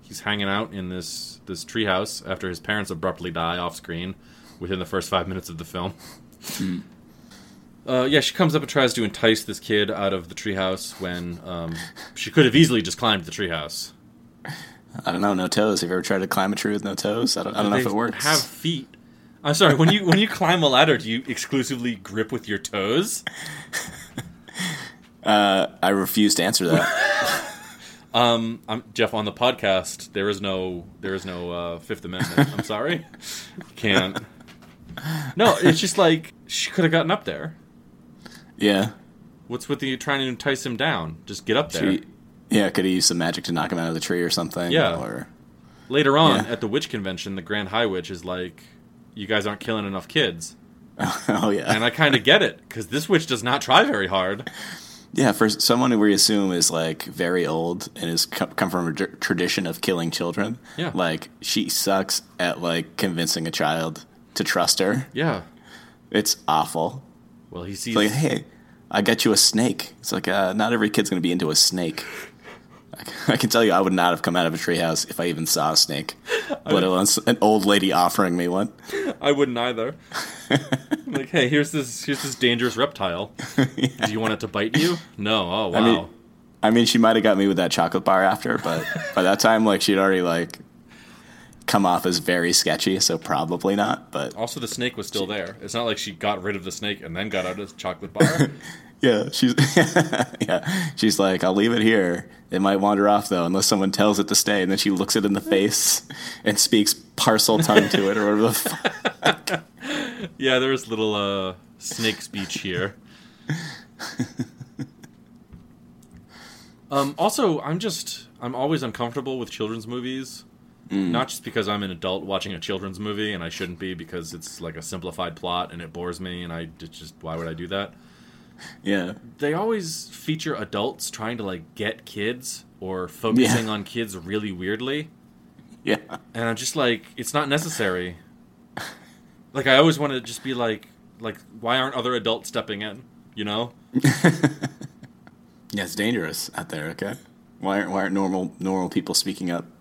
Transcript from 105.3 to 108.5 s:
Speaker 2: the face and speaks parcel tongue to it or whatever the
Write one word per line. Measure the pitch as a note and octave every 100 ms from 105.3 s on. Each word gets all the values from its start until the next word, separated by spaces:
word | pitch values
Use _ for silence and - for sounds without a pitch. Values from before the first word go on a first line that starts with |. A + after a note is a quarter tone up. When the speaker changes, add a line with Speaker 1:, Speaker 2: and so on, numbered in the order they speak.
Speaker 2:
the | G2+
face | - G2+ G2+ - - - - - - -
and | - G#2
speaks | - A2+ G#2 - - -
parcel | - A2 - A2+
tongue | D#3+ G#2+ G2+
to | - G2
it | G#2
or | G#2 G#2
whatever |
the | A2+